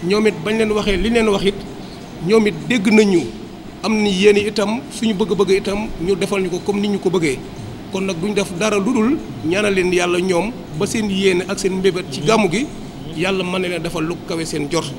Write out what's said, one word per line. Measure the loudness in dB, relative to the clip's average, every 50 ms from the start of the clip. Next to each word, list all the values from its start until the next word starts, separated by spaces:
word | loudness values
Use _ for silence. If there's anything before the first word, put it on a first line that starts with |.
| 0
Ñoom | 2 2 4 4
it | 2 2 2 -2
bañ | -2 2 2
leen | 2 2
waxee | 2 0 2 0 0
li | 2 2 2
leen | 4 4 4 4
wax | 2 2 2
it, | 0 0 0 -10 -12 -14 -14 -14 -14 -14 -14 -14 -14 -12 -6 0
ñoom | 4 4 6 4 4
it | 0 -2 -4 -2
dégg | -2 2 4 6
nañ | 6 6 6 6
ñu, | 4 2 2 0 -8 -12 -14 -14 -16 -16 -16 -16 -14 -6 -2
am | -2 0 2
ni | 2 2
yéen | 2 6 6 6 6
itam | 6 4 0 0 -2 -2 -2 -2 -6 -8 -10
suñu | -8 -2 -2 0 2
bëgg-bëgg | 0 0 0 2 0 4 4 4 2
itam | 2 -2 -4 -4 -4 -6 -6 -4
ñu | 0 0 0
defal | 0 0 -2 0 -2
ñu | -2 -2
ko | -4 -4 -4
comme | -2 -2 0
ni | 0 0
ñu | -2 0
ko | 0 0
bëggee. | 0 2 0 0 -2 -2 -6 -12 -12 -12 -12 -12 -12 -12 -14 -8
Kon | -6 -4 -4
nag | -2 -4 -2
duñ | -2 -2
def | 0 0 -2 -2 -2 -2
dara | 0 0 2 2
lu | 0 2 2
dul | 2 2 2 2 0 -2 -8 -12 -6 -2
ñaanal | 0 0 2 2 2 2
leen | 2 2 2
Yàlla | 2 2 2 2 2 0
ñoom | 2 2 2 0 0 -2 -6 -8 -12 -10 -4 -4
ba | -4
seen | -2 0 -2 -2 0
yéene | 0 2 2 2 2 2 0
ak | -2 -6 -2
seen | -2 -2 -2
mbébét | 2 2 2 0 0 -6 -6
ci | -8 -2
gàmmu | 2 2 4 4 4 2
gi, | 2 0 -2 -2 -6 -12 -14 -14 -14 -12 -12 -10 -4 -2
Yàlla | -2 0 0 -2 -2
mën | -2 -2 -2
na | -2 -2
leen | -4 -4
defal | -4 -4 -4 -2 -4
lu | -4 -4 -6 -6
kawe | -6 -6 -4 -4
seen | -4 -4 -4 -4 0
jot. | -2 -2 -2 -2 -10